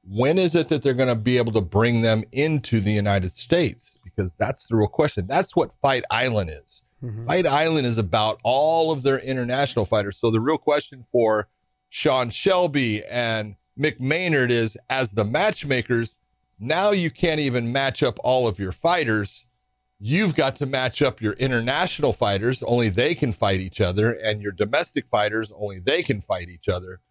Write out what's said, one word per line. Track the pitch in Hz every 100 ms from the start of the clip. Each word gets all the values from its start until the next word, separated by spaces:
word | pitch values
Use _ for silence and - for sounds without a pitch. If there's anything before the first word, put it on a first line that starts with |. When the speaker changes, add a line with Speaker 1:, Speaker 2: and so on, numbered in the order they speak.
Speaker 1:
When | 92 101 131 185
is | 180
it | 165 151
that | 151
they're | 139
gonna | 123 127
be | 117 110 123
able | 117
to | 110
bring | 87 101 117 117
them | 113 110 -
into | 120 156 151 - 113
the | 101
United | 107 101 98 90
States? | - - 170 143 - - -
Because | 92 - 92
that's | - 107 - -
the | 113
real | 104
question. | - 147 - 92
That's | 151 190 165
what | 151 _
Fight | 139 131 -
Island | 110 127 110 87
is. | 73 - - _ _
Speaker 2:
Mm-hmm. | 127 110 117
Speaker 1:
Fight | 170 165
Island | 143 165 160 123
is | 113
about | 98 110 107 -
all | 113 131 156 165 160
of | 151
their | 131 135
international | 131 131 120 127 143 - 98
fighters. | 110 101 -
So | 117
the | 110
real | 123 156
question | - 147 - 131 117
for | 123 110 107 104 _ _ _ _
Sean | - 151 131 120
Shelby | - 190 180 175 139 120 107 -
and | 123 117 113 107 98 _ -
Mick | 151 -
Maynard | 131 165 180 147 123
is, | 120 113 - -
as | 131 127
the | 98
matchmakers, | 104 143 208 - 143 127 - 120 117 _ _ _ _ _
now | 117 160 208
you | 202 165
can't | - 175 156
even | 139 123 117
match | 135 135 -
up | 135 107
all | - 127 117
of | 98
your | 95
fighters. | - 165 180 131 110 101 - _ _ _ _ _ _
You've | 104 165 214
got | 160 135 -
to | 135
match | 135 127 -
up | 139 -
your | 107
international | - 131 120 117 147 180 - 143
fighters. | - 104 98 117 131
Only | - 120 113
they | 92 143
can | 170 131
fight | 101 104 95
each | 92 -
other. | 95 95 107
And | 117 110 104
your | 101
domestic | 95 104 139 170 147 -
fighters, | 113 104 110 107
only | 82 104 92
they | 92 165
can | 165 107
fight | - 92 87
each | 87 -
other. | 90 92 92 _